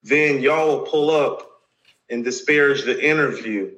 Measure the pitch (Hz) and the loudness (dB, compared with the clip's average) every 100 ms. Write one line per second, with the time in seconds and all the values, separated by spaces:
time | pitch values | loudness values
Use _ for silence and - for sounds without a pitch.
0 | 107 147 151 139 135 156 156 139 - 156 | 2 2 2 2 2 2 2 0 -2 0
1 | 147 156 131 - - _ _ _ _ _ | 2 2 0 -4 -14 _ _ _ _ _
2 | _ 120 120 127 - 147 143 139 120 120 | _ -6 -4 -4 0 2 2 2 -2 0
3 | 151 156 139 - 113 104 92 | 0 2 0 -2 -6 -6 -6